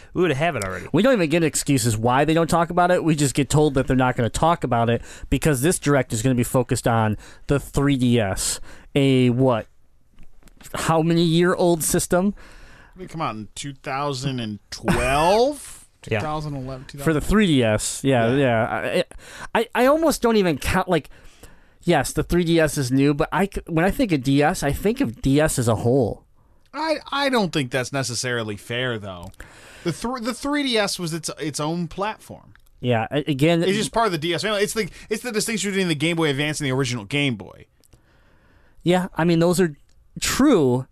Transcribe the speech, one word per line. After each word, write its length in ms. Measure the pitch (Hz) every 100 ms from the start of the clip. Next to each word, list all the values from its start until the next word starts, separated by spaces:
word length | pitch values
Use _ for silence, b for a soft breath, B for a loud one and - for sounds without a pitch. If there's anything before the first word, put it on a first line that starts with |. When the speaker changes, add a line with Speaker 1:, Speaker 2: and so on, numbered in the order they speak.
| B
Speaker 1:
we 80 | -
would 100 | 175
have 240 | 131 170 131
it 80 |
already. 220 | 95 92 -
Speaker 2:
We 120 | 156
don't 100 | 240
even 160 | 240 160
get 160 | 170
excuses 540 | 156 - - 139 117 107
why 260 | 117 131
they 80 | 151
don't 160 | 160 165
talk 220 | 170 170
about 200 | 175 175
it. 140 | 180
We 100 | 160
just 200 | 143 139
get 160 | 151 131
told 240 | 151 151
that 140 | 135 127
they're 60 |
not 220 | 127 127 127
gonna 140 | 113
talk 340 | - 160 170
about 240 | 135 117 117
it 140 | 117 B B B
because 320 | 135 160 131
this 180 | 151 180
Direct 360 | 147 139 -
is 80 | 113
gonna 120 | 131
be 80 | 123
focused 460 | 120 131 120 123 -
on 300 | 113 110 104 B B -
the 140 | 143
three 360 | - - 139 135
D 200 | 123 117
S. 400 | 98 92 - - B B B
A 340 | 143 135 131 123
what? 380 | 120 131 113 - - - _ _ - - - - - -
How 300 | - - 165
many 200 | 165 170
year 320 | 170 165 175
old 300 | - 175 170
system? 500 | 147 175 - 180 202 - B B B B B -
Speaker 3:
It 120 | 117
come 100 | 160
out 140 | 143
in 140 | 110 104
two 200 | - 143
thousand 680 | 139 147 135 147 131 139 127
and 200 | 110 104 -
twelve? 1080 | - - 160 123 143 165 214 262 285 - -
Speaker 1:
<laughs> 40 | - _ -
Yeah. 120 | 107
Speaker 3:
Two 40 |
thousand 300 | 156 156 151 139
eleven, 300 | 131 131 135 143
Speaker 2:
For 120 | 165
the 80 | 151
three 260 | - 202 202
D 160 | 139
S, 380 | 113 107 - -
yeah, 280 | 135 127 113
Speaker 3:
Yeah. 60 | 139
Speaker 2:
yeah. 640 | 131 113 117 98 120 165 - - B B B
I, 40 | 214
I, 80 | 233
I 100 | -
almost 380 | 254 311 320 -
don't 140 | 233 220
even 180 | 180 135
count, 320 | - 185 -
like, 220 | 165 - b b b b b b b
yes, 320 | - 156 123
the 80 | -
three 200 | - 175
D 160 | 165 165
S 200 | 156 147
is 120 | 123
new, 220 | 135 143
but 160 | 147 160
I 140 | 151 196
c-, 80 | - -
when 180 | 160
I 60 | 185
think 200 | - 240
of 120 | 151
D 200 | 127 139
S, 200 | 147 185
I 100 | 143
think 300 | - 196 240
of 180 | 269 -
D 180 | 139 143
S 200 | 156 -
as 100 | 117
a 60 |
whole. 500 | 104 120 135 107 - _ _ _ _ _
Speaker 3:
I, 280 | 277 320 302 -
I 160 | 226 277
don't 240 | 247 185
think 180 | 156 123
that's 220 | 139 -
necessarily 640 | 139 123 117 127 120 107 104
fair, 420 | - 120 127 113
though. 320 | 101 90 92 - B B B B
The 80 | 175
thr-, 280 | - 233 254
the 120 | 220
three 300 | 220 285 294
D 160 | 277 220
S 200 | 202 -
was 140 | 170
its, 160 | 165 - -
its 220 | 151 135
own 260 | 151 170 165
platform. 680 | - 208 202 - 87 - - _ -
Speaker 2:
Yeah, 260 | 123 113 110
a-, 140 | 143 -
again, 320 | 135 156 170
Speaker 3:
It's 140 | 180 208
just 160 | 185
part 140 | 220 226
of 60 |
the 60 | 165
D 140 | 170
S 80 | 165
family. 220 | 196 208
It's 100 | 208
the, 160 | 226 175 B B
it's 120 | 208
the 100 | 247
distinction 380 | 214 226 214 196
between 180 | 190 180
the 60 |
Game 220 | 151 160 170
Boy 140 | 156
Advance 300 | 135 151 147
and 60 | 143
the 60 |
original 320 | 127 127 123
Game 300 | 101 143 143
Boy. 320 | 104 87 - - _ _ b b b b b b b b b
Speaker 2:
Yeah, 260 | 165 180 180 -
I 80 |
mean, 140 | 170 165
those 200 | 170 175
are 160 | 175 143 _ _ _ -
true 680 | - - 294 208 131 123 127